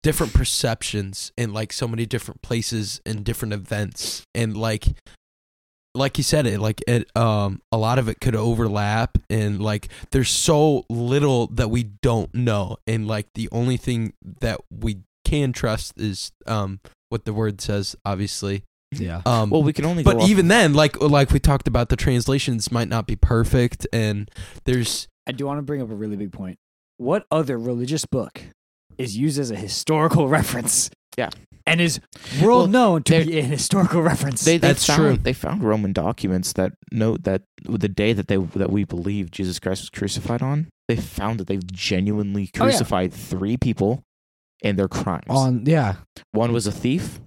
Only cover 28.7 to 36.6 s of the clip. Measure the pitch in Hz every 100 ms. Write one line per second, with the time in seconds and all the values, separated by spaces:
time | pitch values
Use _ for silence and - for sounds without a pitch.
28.7 | _ _ - 127 101 151 139 127 101 101
29.7 | - - 156 160 - 139 147 - 123 113
30.7 | - - _ _ - 110 - - - -
31.7 | 165 175 - _ - - 131 196 247 180
32.7 | 247 226 165 - 165 160 160 131 143 -
33.7 | 196 175 175 165 - 139 123 156 170 139
34.7 | 139 - 147 151 123 123 127 - 208 117
35.7 | 107 104 92 82 117 95 92 92 -